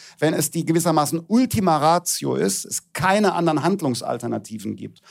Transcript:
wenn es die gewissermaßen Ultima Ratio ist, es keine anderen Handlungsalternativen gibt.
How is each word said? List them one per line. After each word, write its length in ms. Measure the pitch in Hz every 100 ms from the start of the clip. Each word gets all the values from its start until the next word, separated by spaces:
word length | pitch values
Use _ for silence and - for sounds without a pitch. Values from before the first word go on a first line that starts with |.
| - -
wenn 160 | 151
es 160 | 160 -
die 140 | 165
gewissermaßen 580 | 151 165 170 156 147 165 165
Ultima 480 | 226 262 226 185 151
Ratio 580 | 151 175 170 - -
ist, 300 | 131 180 196
es 280 | - - -
keine 420 | - 185 202 202
anderen 280 | 175 170 151
Handlungsalternativen 1120 | 160 196 147 117 135 123 120 110 107 110 104
gibt. 280 | 104 110 - -